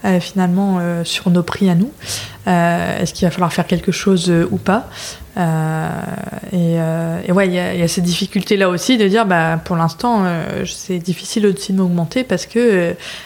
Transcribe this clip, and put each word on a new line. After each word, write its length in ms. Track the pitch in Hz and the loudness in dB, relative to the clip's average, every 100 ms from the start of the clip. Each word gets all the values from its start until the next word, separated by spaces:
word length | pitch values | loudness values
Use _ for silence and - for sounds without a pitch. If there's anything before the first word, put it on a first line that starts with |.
euh, 160 | 208 185 | 2 0
finalement, 600 | 170 190 180 175 196 185 | 0 0 2 2 2 2
euh, 220 | 175 170 | 0 -2
sur 260 | 165 - 185 | -4 -2 2
nos 140 | 175 | 2
prix 260 | 170 - 190 | 2 0 2
à 60 | 170 | 4
nous ? 160 | 233 - - - - - - | 2 -4 -10 -10 -10 -8 0
Euh, 520 | 175 170 170 170 - | 2 2 2 -2 -2
est-ce 140 | 175 | -4
qu'il 140 | - 175 | 0 0
va 40 | |
falloir 220 | 170 175 | 2 -2
faire 140 | - 170 | 0 -2
quelque 240 | 175 - | 0 0
chose, 380 | 170 - 185 170 | -2 2 2 4
euh, 160 | 170 120 | 2 2
ou 60 | - | -2
pas ? » 300 | - 202 - - - - - - | 0 0 -2 -12 -14 -14 -10 -2
Euh, 520 | 170 160 156 156 160 - - - - - - | 0 0 0 -2 -4 -6 -8 -8 -10 -10 -4
et, 260 | 180 170 165 | 0 2 2
euh, 400 | 160 160 165 165 95 | 0 -2 -2 -4 0
et 40 | |
ouais, 120 | 180 196 | 2 2
il 60 | |
y 60 | 180 | 0
a, 140 | 180 | -2
il 60 | 185 | 0
y 20 | |
a 60 | 170 | 0
cette 160 | 180 175 | 0 0
difficulté-là 640 | 165 190 202 - 202 190 | 0 -2 -4 0 2 2
aussi 280 | 180 175 254 | 2 2 4
de 80 | 196 | 4
dire, « 180 | 214 214 | 4 4
Bah, 320 | 175 160 165 | 2 2 0
pour 120 | - 170 | -2 0
l'instant, 480 | 165 - 240 226 185 | 0 0 0 2 2
euh, 380 | 170 - - 190 | 0 -4 -4 -6
c'est 320 | - - 180 | -8 -6 -4
difficile 480 | 175 170 - 233 208 | -2 -6 -4 2 2
aussi 280 | 185 - | 2 -2
de 40 | 190 | 0
m'augmenter 460 | 185 175 165 254 | 2 2 0 -2
parce 220 | 254 180 - | -2 -4 -2
que, 120 | 233 | 2
euh, 340 | 240 190 170 175 - - | 4 4 0 -4 -10 -14